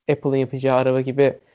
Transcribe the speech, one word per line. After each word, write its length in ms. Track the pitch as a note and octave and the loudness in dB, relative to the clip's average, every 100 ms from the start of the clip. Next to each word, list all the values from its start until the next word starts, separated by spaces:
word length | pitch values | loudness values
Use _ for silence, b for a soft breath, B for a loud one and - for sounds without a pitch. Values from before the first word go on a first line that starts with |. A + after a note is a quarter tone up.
| - | -4
Apple'ın 240 | C#3+ C#3+ C3+ | -4 -2 -2
yapacağı 400 | C3 C3+ C3+ B2+ | -2 -4 0 2
araba 240 | C3 B2+ | 2 0
gibi 380 | C3 B2+ C#3 - b | -2 2 2 0 b